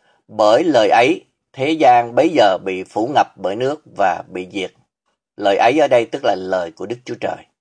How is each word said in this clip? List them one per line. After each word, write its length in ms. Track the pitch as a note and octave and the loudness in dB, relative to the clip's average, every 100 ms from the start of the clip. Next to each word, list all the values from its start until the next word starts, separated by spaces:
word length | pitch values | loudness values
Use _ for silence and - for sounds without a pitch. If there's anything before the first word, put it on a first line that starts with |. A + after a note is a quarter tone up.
| _ _ _ | _ _ _
"Bởi 360 | G#2+ G#2+ A#2 | 0 4 4
lời 240 | F3 C3 G#2 | 4 2 4
ấy, 360 | G#2+ B2+ F3+ - _ _ | 4 2 0 -8 _ _
thế 180 | - C3+ | -6 -4
gian 440 | D#3+ C#3 A#2+ A#2 | 2 4 4 2
bấy 140 | B2 D#3+ | 0 0
giờ 300 | D3+ G#2 F2+ | 2 2 0
bị 200 | F#2+ F#2 | -4 -10
phủ 260 | F#2 - A#2 | -8 -6 -2
ngập 120 | C3 - - | 0 -2 -4
bởi 200 | F#2 G#2 | -6 -4
nước 260 | C3 D3+ _ F#2+ | -4 -6 _ -4
và 260 | F#2+ F2 E2+ | -2 -2 -8
bị 200 | F#2 F#2 | -12 -10
diệt." 200 | G2 E2+ _ _ _ _ _ _ - | -8 -10 _ _ _ _ _ _ -6
Lời 200 | G2+ G2 | -2 2
ấy 220 | A2+ D3 | 2 2
ở 100 | C#3+ | 2
đây 160 | B2 | 2
tức 200 | A2+ - | 0 -4
là 100 | B2 | -2
lời 360 | F#2+ F#2 F#2 F2 | -2 -4 -4 -6
của 160 | - F#2 | -10 -12
Đức 100 | B2 | -12
Chúa 100 | - A#2+ | -12 -10
Trời. 160 | F#2+ - - _ | -8 -10 -16 _